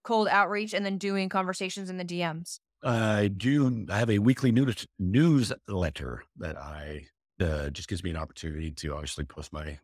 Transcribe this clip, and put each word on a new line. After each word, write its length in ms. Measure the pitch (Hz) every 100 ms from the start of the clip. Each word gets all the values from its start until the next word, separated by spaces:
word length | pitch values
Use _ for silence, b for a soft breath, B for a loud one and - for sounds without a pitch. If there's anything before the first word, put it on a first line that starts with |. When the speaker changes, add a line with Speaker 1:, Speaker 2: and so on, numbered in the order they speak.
Speaker 1:
cold 240 | - 226 208
outreach 440 | 202 185 208 214
and 140 | 202 202
then 120 | 196
doing 300 | 196 196 190
conversations 640 | 190 185 185 185 196 185
in 60 | 185
the 80 |
D 140 | 180 175
Ms? 360 | 170 160 170 - _ _
Speaker 2:
I 440 | 131 117 110 107 104
do. 580 | 98 120 147 131 117 90
I 80 | 101
have 120 | 117
a 80 | 101
weekly 320 | 113 131 131
news-, 360 | 117 135 107 - -
newsletter 1300 | 92 117 165 143 107 - - 98 82 - 67 60 - -
that 180 | 82 73
I, 500 | 71 76 73 76 71 _ _ _
uh, 300 | 87 76 71
just 180 | 71 -
gives 140 | 95
me 80 | 90
an 60 | 80
opportunity 540 | 78 - 82 78 80
to 240 | 73 76
obviously 300 | 73 76 -
post 280 | 67 - 73
my, 260 | 76 76 73